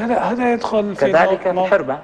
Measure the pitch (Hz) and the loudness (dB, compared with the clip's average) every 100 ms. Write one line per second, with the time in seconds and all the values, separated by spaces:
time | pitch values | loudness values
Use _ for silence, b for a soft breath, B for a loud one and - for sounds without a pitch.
0 | 233 247 190 240 247 240 - 214 208 190 | -2 0 0 0 0 0 -2 -2 -2 0
1 | - 165 185 185 185 180 185 196 135 - | 2 4 2 0 -2 0 2 2 0 -6